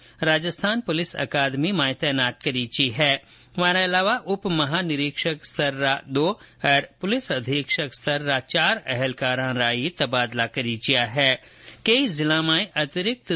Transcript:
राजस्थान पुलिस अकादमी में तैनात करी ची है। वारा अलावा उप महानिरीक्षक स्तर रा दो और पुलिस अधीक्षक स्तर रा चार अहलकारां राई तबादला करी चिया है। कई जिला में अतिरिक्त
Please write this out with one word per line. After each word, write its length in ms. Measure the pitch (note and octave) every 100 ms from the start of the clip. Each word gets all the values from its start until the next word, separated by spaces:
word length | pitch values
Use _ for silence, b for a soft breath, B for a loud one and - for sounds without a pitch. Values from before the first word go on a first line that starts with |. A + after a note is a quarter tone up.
| B B
राजस्थान 580 | D#3 D#3 E3+ - G3+ A3+
पुलिस 340 | A#3 D#3+ E3+ -
अकादमी 560 | C3+ D3 C#3 C3+ D#3+
में 220 | G3 C3+
तैनात 480 | C3 D3+ C3+ B2 B2
करी 220 | - B2+ A#2+
ची 200 | - C3
है। 240 | A#2 D3 C3+ - B B B
वारा 240 | F3 F#3
अलावा 320 | F#3 F3+ F#3+ A#3+ E3+
उप 200 | G3 G#3
महानिरीक्षक 960 | E3 C#3 E3 F3 C#3+ C#3+ - E3+ D#3 -
स्तर 280 | - C#3+ C3+
रा 180 | C#3 C#3 -
दो 180 | C3+ D#3+ A3 B B D3
और 220 | C#3 C#3+ _
पुलिस 300 | F#3+ B3 -
अधीक्षक 600 | C3 A#2+ C#3+ C3+ - C#3+
स्तर 280 | - - D3
रा 180 | D3 C3+ -
चार 320 | E3+ E3 A3 -
अहलकारां 680 | B2 C3 B2 C3 B2+ C3 B2
राई 360 | A#2+ A#2+ C3+ -
तबादला 460 | C3+ B2 A#2+ A#2+ A#2
करी 280 | - A#2+ A2+
चिया 280 | - C3 A#2
है। 240 | B2+ C3+ B2+ B B B B -
कई 220 | A#3+ C#4
जिला 320 | D3+ D#3 D#3+
में 260 | D#3+ D#3+ G#3 -
अतिरिक्त 560 | D3 F3+ F#3 B3 -